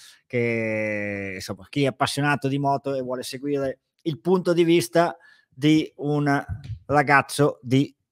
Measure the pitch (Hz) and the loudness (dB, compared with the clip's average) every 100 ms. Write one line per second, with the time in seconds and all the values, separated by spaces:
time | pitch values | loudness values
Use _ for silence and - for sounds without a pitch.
0 | - _ _ 123 117 117 113 110 107 104 | -20 _ _ -2 -2 -2 -2 -2 -4 -4
1 | 104 101 98 95 - 95 95 143 135 - | -6 -6 -8 -10 -12 -14 -8 -2 -2 0
2 | 113 - 143 143 135 139 143 139 139 139 | -2 0 0 0 -2 -2 -2 -2 -4 -6
3 | 127 127 123 131 143 139 135 127 _ _ | -6 -8 -10 -10 -6 -4 -4 -8 _ _
4 | 165 151 175 190 175 175 165 170 170 165 | -8 -4 0 2 2 2 4 4 4 2
5 | 170 - _ _ _ - 151 156 - - | 2 -2 _ _ _ -2 2 4 2 -6
6 | 143 147 147 139 - - - - - 147 | -2 0 0 0 -2 -10 -10 -12 0 0
7 | 139 139 - - 143 - 123 131 143 _ | 4 4 2 2 0 0 0 0 0 _
8 | _ | _